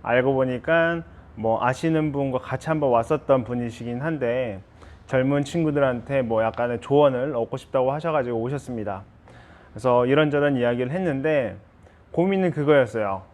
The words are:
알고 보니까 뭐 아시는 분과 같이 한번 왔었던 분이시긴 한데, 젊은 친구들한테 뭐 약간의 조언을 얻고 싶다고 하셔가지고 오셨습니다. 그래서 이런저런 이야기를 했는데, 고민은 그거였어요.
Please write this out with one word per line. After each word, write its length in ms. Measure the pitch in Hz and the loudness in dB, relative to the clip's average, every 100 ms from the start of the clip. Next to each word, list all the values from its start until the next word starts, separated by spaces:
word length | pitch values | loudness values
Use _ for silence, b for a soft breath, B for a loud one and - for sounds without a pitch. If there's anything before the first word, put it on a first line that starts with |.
알고 320 | - 123 131 | 2 2 2
보니까 680 | 131 131 123 - 165 165 170 165 B B - | 2 0 -2 0 2 2 -2 -8 B B -6
뭐 280 | 110 113 | -2 0
아시는 480 | 120 131 165 160 156 | 0 0 0 0 0
분과 280 | 139 139 127 | -2 -4 -4
같이 300 | - 131 - | -6 -8 -4
한번 200 | 156 143 | -2 2
왔었던 540 | 117 117 151 - 135 | 2 2 -4 2 2
분이시긴 580 | 117 123 120 113 117 120 | 2 -4 -6 -8 -8 -6
한데, 580 | 151 156 120 123 120 95 - B B B - | -4 -2 -2 -2 -4 -8 -14 B B B -2
젊은 380 | 131 131 143 | 0 2 0
친구들한테 800 | 143 170 156 143 135 123 110 139 | -2 -2 0 2 0 0 -2 -2
뭐 180 | 120 110 | 0 0
약간의 400 | 110 113 120 120 | 0 0 -4 -4
조언을 540 | - 143 147 123 135 123 | 2 4 4 2 -2 -2
얻고 220 | 113 131 | -4 -6
싶다고 340 | - 135 127 | -4 0 0
하셔가지고 500 | 147 165 156 123 117 | -2 -2 -2 -2 -4
오셨습니다. 600 | 120 143 131 120 104 95 - - B B B B B | -4 -6 -8 -8 -6 -8 -12 -20 B B B B B
그래서 380 | - 131 123 123 | -4 2 4 4
이런저런 480 | 139 151 143 147 135 | 4 4 2 2 2
이야기를 360 | 120 123 123 | 0 0 -2
했는데, 640 | 175 185 135 151 147 113 98 - _ b b - | -2 -2 -2 0 0 -2 -8 -20 _ b b -6
고민은 380 | - 180 196 185 | -2 0 2 0
그거였어요. 800 | 156 143 147 120 113 101 95 95 | 0 4 4 4 0 -2 -4 -10